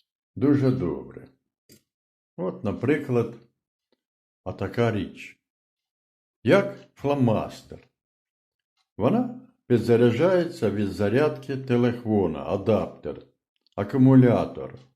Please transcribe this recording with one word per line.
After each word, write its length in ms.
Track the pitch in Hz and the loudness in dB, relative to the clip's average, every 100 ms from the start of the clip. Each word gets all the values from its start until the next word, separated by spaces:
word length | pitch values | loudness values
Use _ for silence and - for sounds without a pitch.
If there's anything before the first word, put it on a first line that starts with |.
| _ _ _ - | _ _ _ -2
дуже 360 | 147 139 131 | 2 2 2
добре. 560 | - 87 73 - - - _ _ _ _ - _ _ _ _ _ - | 0 -2 -6 -10 -18 -20 _ _ _ _ -20 _ _ _ _ _ -10
От, 260 | 180 - | -8 -6
наприклад, 720 | 101 - 120 151 - 120 110 - _ _ _ _ _ _ _ _ _ _ | -6 -4 0 -2 0 -2 -2 -8 _ _ _ _ _ _ _ _ _ _
отака 480 | 92 - 95 - 117 | -14 -8 -6 -2 -2
річ, 480 | 104 82 - - - _ _ _ _ _ _ _ _ _ _ | -2 -6 -12 -20 -20 _ _ _ _ _ _ _ _ _ _
як 520 | 117 190 196 - - _ | 2 4 2 -6 -20 _
фломастер. 920 | 139 143 120 101 71 - - - _ _ _ _ _ _ _ _ _ _ _ - | -4 0 2 0 -4 -10 -20 -20 _ _ _ _ _ _ _ _ _ _ _ -4
Вона 440 | 113 220 254 - - _ - | 0 0 -2 -8 -20 _ -2
підзаряджається 1040 | 120 117 117 120 110 175 180 170 - 107 | 0 2 4 4 4 2 2 -2 -4 -4
від 160 | 101 101 | -2 -4
зарядки 680 | 90 101 120 151 - - 135 | -2 0 2 0 -2 -8 -8
телефона, 840 | 131 120 123 - 107 107 87 76 71 | -2 0 0 -2 -2 0 0 -2 -6
адаптер, 760 | 98 95 101 82 - 76 69 - _ _ _ _ - | -4 0 0 -2 -8 -12 -12 -16 _ _ _ _ -8
акумулятор. 1000 | 101 135 131 131 127 101 80 - 65 - - | -4 4 6 8 8 4 0 -6 -14 -14 -20